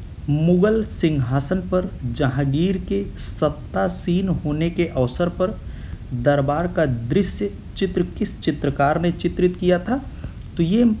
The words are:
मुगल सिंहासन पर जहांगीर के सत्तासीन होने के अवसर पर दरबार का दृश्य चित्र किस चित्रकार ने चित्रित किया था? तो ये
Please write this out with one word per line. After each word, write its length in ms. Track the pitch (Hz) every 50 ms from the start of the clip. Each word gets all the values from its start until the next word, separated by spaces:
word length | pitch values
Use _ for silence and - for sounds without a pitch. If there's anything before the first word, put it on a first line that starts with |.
| - - - - - -
मुगल 540 | 147 151 160 170 180 180 190 214 220 226 208
सिंहासन 760 | - - - - 160 156 143 127 117 131 139 139 - 185 190 180
पर 260 | - 185 185 180 185 - - 135
जहांगीर 720 | 120 113 - 147 127 123 135 147 135 135 151 170 196 190 180 170
के 220 | - 196 196 202 - - -
सत्तासीन 1080 | - - - - 160 147 147 - - - - 190 196 180 175 - - 180 170 185 196 190 156
होने 320 | - - 147 147 151 160 170
के 160 | 170 - 170
अवसर 420 | - - 139 127 120 - - 175 175
पर 280 | 175 - 185 190 220 - - - - - - - - - - - 131
दरबार 540 | 123 120 147 143 143 135 139 143 160 175 180
का 160 | - 175 160
दृश्य 640 | 139 123 117 117 120 156 196 196 - - - 202 196 - - - - -
चित्र 260 | - 196 180 - 185 175 180 - -
किस 200 | 214 - - -
चित्रकार 600 | - 165 143 139 - 143 139 - 139 143 156 165
ने 120 | 170 175 165
चित्रित 440 | - - 175 175 - 180 180 180
किया 220 | - 180 180 180 175
था? 180 | 180 214 247 277 - - - - - - - - - - -
तो 60 | - 170
ये 220 | 160 196 233 240 233 214 -